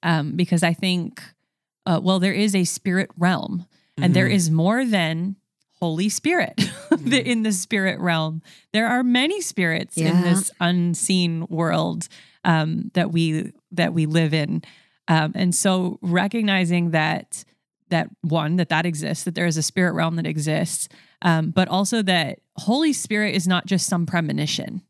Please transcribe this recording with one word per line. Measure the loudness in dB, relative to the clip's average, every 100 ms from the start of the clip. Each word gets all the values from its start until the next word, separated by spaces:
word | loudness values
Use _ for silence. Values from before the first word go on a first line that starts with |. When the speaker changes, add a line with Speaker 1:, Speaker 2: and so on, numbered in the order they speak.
Speaker 1:
Um, | 0 0 -2 -2
because | 0 2
I | 0
think, | 0 -2 -2 -4 -10 -20 _ _ _ _ _ -2
uh, | 0
well, | 2 2
there | 2
is | 2 2
a | 2
spirit | 0 -2 -2 -2 -2 0
realm, | 2 2 -2 -8 -8 _ _ 0
and | 4
there | 4 4
Speaker 2:
Mm-hmm. |
Speaker 1:
is | 2 2
more | 2 2 2
than | 2 0 0 -2 -4 -6 _ _ _ _
Holy | -4 -2 -2
Spirit | -2 0 0 -2 -2
<laughs> | -6 -6 -2
Speaker 2:
Mm-hmm. | 0 2
Speaker 1:
in | 0 2 0
the | 0
spirit | -2 -2 0 0 0
realm. | 0 0 0 -4 -12 -20 _
There | -2 0
are | 2
many | 2 2 2 0
spirits | -4 -2 0 0 -4 -2
in | 2
Speaker 3:
Yeah. | 4
Speaker 1:
this | 4 2 0 -2
unseen | 0 2 0 -2 0 2 2 -2 -4
world, | -2 0 0 -2 -4 -10 -16 -20 _
um, | 0 2 2 -2 -2
that | -2 0
we, | 0 0 0 -4 -12 _
that | -2 0
we | 0 0
live | 2 2
in. | 0 -2 -4 -6 -20 _ _ 2
Um, | 2 2
and | 0 0
so | 2 0 0 -2 -6
recognizing | -2 0 0 -2 0 0 2 2 2
that, | 2 0 -2 -6 -16 -16 _ _ _ _
that | -2 -2 -6
one, | -2 0 0 0
that | 0
that | 0 0
exists, | -4 -6 -4
that | -6
there | -2 0
is | 0
a |
spirit | -2 0 0
realm | 2 -2 -2
that | -4
exists, | -4 -2 -2 -2 -4 -8 -14 _ _
um, | 0 0 0
but | 0 0
also | 0 0 0
that | 2 0 0 -6 _ -8
Holy | -2 2 2
Spirit | 0 -2 -2 0
is | 0 2
not | 0 0
just | -2 0
some | -2 0
premonition. | -2 0 -2 -2 -4 -6 -10 _